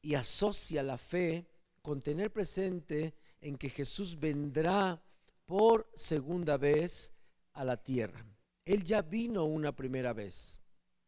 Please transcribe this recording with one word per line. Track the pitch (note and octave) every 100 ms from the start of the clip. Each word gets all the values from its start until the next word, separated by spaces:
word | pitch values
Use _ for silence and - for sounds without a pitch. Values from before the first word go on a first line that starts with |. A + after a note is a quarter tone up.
y | D3+
asocia | C#3+ A#2+ - G#3 G3+ - D3+
la | C3+ B2
fe | - F3 F3 E3 F3 _ _ _
con | - C#3+
tener | C#3+ D3+ G#3+
presente | A3 G3 - F#3+ F3+ - D3+ D#3+ - - _
en | D3+ C#3+
que | C#3
Jesús | - C3+ - G3 E3
vendrá | D#3 C#3+ D3 C#3 D#3+ G3+ F#3+ E3+ - _ _ _ -
por | F#3 A3+ A3+ -
segunda | - - D#3 C3+ F3+ D#3 C#3+
vez | C#3+ D3+ F3 - - - - _ _
a | - C3
la | A#2+
tierra. | - B2+ G#2 - - - _ _
Él | - G3+ E3+
ya | G#3+
vino | D#3 G#3+ A#3 G#3
una | D#3 D#3 D3 -
primera | C3 C3 B2
vez. | A2 G2 - - - - - _ _